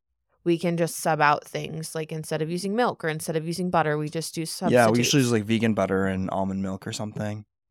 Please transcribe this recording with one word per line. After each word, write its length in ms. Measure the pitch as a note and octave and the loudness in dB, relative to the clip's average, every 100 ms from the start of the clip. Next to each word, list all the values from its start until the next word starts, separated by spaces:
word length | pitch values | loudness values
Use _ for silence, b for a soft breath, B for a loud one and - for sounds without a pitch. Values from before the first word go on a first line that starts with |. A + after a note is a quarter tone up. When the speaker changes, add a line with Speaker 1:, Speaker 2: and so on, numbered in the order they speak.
| _ _ _ _ F3 | _ _ _ _ -2
Speaker 1:
we 120 | E3 | 0
can 200 | F3 E3+ | 0 0
just 180 | D#3+ - | -2 -2
sub 240 | F3 D#3 | -2 4
out 240 | D3 D3+ - | 6 4 0
things. 480 | D3+ D3+ D#3+ D#3+ | -8 -8 -8 -8
Like, 180 | D#3+ D#3 | -8 -8
instead 280 | D#3+ D#3 D#3 | -8 -6 -4
of 80 | D#3 | -2
using 260 | F3 F#3+ G#3+ | -4 -2 0
milk 260 | A#3 - | 0 -2
or 60 | E3 | -4
instead 260 | D#3 - D#3+ | -4 -4 -4
of 100 | D#3+ | -4
using 240 | E3+ F3+ | -4 0
butter, 280 | F3+ D3+ D3+ | 0 2 0
we 100 | D3+ | -2
just 240 | E3 D#3+ | -6 -8
do 80 | - | -8
Speaker 2:
Yeah, 40 | D#3+ | -8
we 260 | - F#3 | -4 2
usually 60 | B2 A2+ A#2 | 6 6 4
Speaker 1:
substitutes. 100 | A#2+ | 4
Speaker 2:
use, 180 | D3 A#2+ | 4 4
like, 100 | A#2 | 2
vegan 300 | G#2 A2+ A2+ | 2 2 2
butter 320 | G2 F#2+ F#2+ G2 | 2 2 2 2
and 220 | F#2+ F#2+ | 0 -2
almond 320 | F#2+ F#2+ F#2+ | -2 -2 -2
milk 240 | G2 G2 - | -4 -6 -8
or 60 | |
something. 520 | A2+ G#2+ G#2 G#2+ G#2 G#2 _ _ | -8 -8 -6 -6 -8 -12 _ _